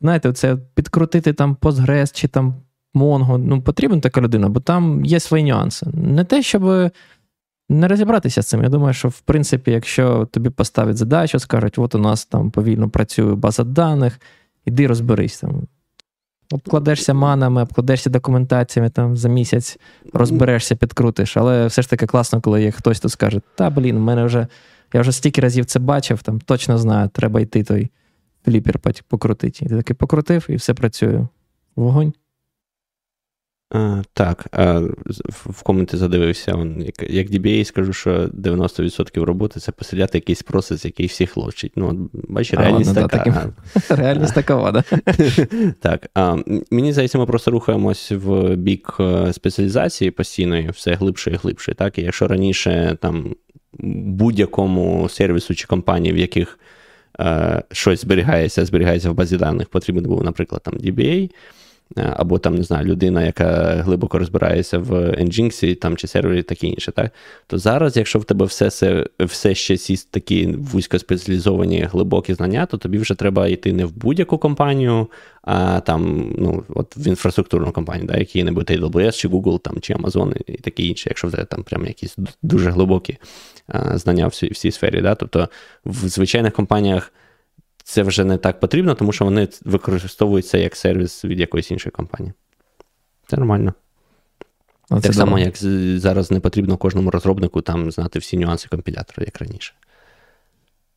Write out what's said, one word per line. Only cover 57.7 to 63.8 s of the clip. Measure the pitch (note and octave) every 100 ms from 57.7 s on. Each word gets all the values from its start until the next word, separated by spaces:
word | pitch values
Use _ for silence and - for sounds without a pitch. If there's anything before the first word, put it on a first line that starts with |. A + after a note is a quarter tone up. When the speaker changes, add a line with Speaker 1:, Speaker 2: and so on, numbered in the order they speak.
Speaker 2:
щось | - - F2
зберігається, | - F#2 G#2 E2 E2 -
зберігається | F2 F#2 F2 E2+ F2
в |
базі | E2 F2+ F2+
даних, | D#2 E2 F2
потрібен | F#2 - F2+
був, | F2 -
наприклад, | E2+ E2+ F2 -
там | -
D | - G2
B | F#2+
A, | B2+ F3+ F#3+ - - - - _ _ -
е, | - -
або | F2 F2+
там, | E2
не | F2
знаю, | F2 D#2+ E2+
людина, | F2+ F#2 F2
яка | E2 - E2+ E2+ E2
глибоко | E2+